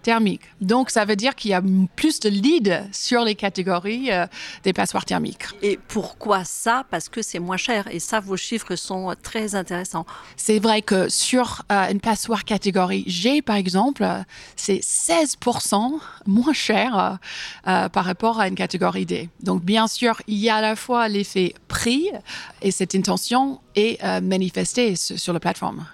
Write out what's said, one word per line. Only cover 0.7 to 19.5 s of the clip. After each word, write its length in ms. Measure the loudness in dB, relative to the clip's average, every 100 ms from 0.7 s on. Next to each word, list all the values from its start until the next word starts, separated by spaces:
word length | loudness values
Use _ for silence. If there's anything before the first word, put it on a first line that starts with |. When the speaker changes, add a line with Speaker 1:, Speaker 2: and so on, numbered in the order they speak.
| 2 2
Speaker 1:
ça 140 | 0
veut 120 | 2 2
dire 180 | 0
qu'il 160 | -2 0
y 40 |
a 40 | 0
m-, 300 | 4 4 2 2
plus 240 | 0 2
de 100 | 0
leads 560 | 2 4 4 4 2 -2
sur 320 | -8 0 2
les 100 | 2
catégories, 760 | 0 -4 -2 -2 0 -2 -4 0
euh, 160 | 0 -2 -6 -16 -4
des 100 | -2
passoires 320 | 0 0 -2
thermiques. 380 | -2 -2 -2 -6 -14 -4
Speaker 2:
Et 180 | -2 -2 -4
pourquoi 560 | -6 -6 -8 0 0
ça ? 420 | 0 -6 0 0 0
Parce 200 | -6 -6
que 120 | -8
c'est 200 | -6 -6
moins 160 | -4 -4
cher. 320 | 0 -2 -2
Et 80 | -6
ça, 220 | -2 -4
vos 160 | -2 -6
chiffres 400 | -4 -6 -4 -6
sont, 340 | -4 -6 -4
euh, 40 | -8
très 360 | -6 -4 -2 -4
intéressants. 500 | -4 -6 -4 -6 -8 -12 -18 -8
Speaker 1:
C'est 240 | 2 4
vrai 220 | 6 2
que 260 | 4 2 2
sur, 540 | 0 2 2 2 -4 0
euh, 180 | 2 2
une 100 | 0
passoire 440 | 0 0 0 -4
catégorie 600 | 0 -2 0 2 2 0 -2
G, 340 | 0 2 2
par 140 | 2 0
exemple, 480 | 2 2 2 2
euh, 160 | -2 -2 -8 -16 -20 -10
c'est 240 | -2 -2
seize 520 | 0 -2 2 2 2
pour 260 | 0 0 0
cent 380 | 2 2 2 -2 -8 -8 2
moins 280 | 4 6
cher, 420 | 2 2 2 2 2
euh, 140 | 0 -2 -10 -12 -12 -8 0
euh, 220 | 2 2
par 160 | 0
rapport 340 | -2 0 0 2
à 80 | 0
une 80 |
catégorie 500 | 0 -4 0 0 0
D. 240 | -4 -4 -6 _
Donc, 200 | -2